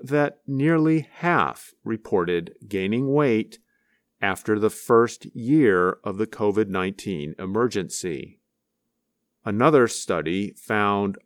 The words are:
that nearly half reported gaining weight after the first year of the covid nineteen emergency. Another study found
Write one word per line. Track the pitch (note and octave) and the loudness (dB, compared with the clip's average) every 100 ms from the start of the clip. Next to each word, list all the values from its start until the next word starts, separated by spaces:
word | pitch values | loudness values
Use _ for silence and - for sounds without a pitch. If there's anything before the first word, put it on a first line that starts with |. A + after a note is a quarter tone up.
that | C3 D3 C#3+ - - | -2 0 0 -4 -6
nearly | C3+ D3 E3 D#3 D#3+ - | -2 0 2 2 0 -2
half | - F3 E3 D2 - - _ | -6 -2 0 0 -4 -16 _
reported | - A2 - G2+ F2 F2 E2 - G#2+ | -8 -8 -2 0 0 -2 -4 -12 -8
gaining | G2 F#2+ A#2 C3+ | -4 -2 -2 0
weight | C#3+ C#3+ A2 A2 - _ _ _ _ _ _ | 2 2 2 -2 -10 _ _ _ _ _ _
after | G2 F#2 - G#2+ | -4 -4 -2 0
the | G#2+ | 0
first | - - A#2 A#2 - - C3+ | -2 2 4 4 -2 -16 -8
year | A#2 D#3 B2 F#2 F2+ - | 0 4 6 4 2 0
of | G#2 G2 | -6 -4
the | A2 | -6
covid | - G#2 G2+ G#2 | -2 0 2 0
nineteen | F#2+ F#2 G2 G#2+ F2 D2 - | -2 -4 -6 -8 -8 -8 -10
emergency. | F#2+ G#2 B2 G#2 E2+ - F#2 C#2+ - - _ _ _ _ _ _ _ _ _ _ - | -6 -2 -2 -2 -6 -8 -8 -8 -12 -20 _ _ _ _ _ _ _ _ _ _ -6
Another | G#2 C#3 D3 A#2 | 2 4 6 4
study | - - F2 D#2 F#2+ - - | 0 -4 -2 -2 -2 -4 -8
found | - G#2+ G2+ G2+ G3+ G3 | -4 -2 0 0 -2 -6